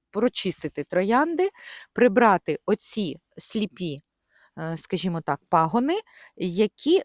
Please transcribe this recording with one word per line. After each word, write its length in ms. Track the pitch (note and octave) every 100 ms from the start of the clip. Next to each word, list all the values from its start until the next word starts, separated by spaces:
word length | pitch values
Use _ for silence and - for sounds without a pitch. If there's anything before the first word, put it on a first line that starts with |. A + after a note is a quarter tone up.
| _
прочистити 720 | G#3 A#3+ - F#3+ - D3+ -
троянди, 640 | C#3+ F3 G3 B3 D#4+ E4 G4 - - - -
прибрати 640 | - A#3+ G3 A3+ F#3 - D3 -
оці 540 | G#3+ - A3 F3+ D#3+ _ -
сліпі, 640 | - A3 G#3+ - F3 C#3 _ _ _ _ _ -
е, 180 | D#3+ E3
скажімо 440 | - F3+ F3+ E3
так, 180 | - C#3+ -
пагони, 500 | E3+ D#3+ A3+ C4+ G4 - _ - -
які 640 | F3+ F3 G#3+ - C#4 F4+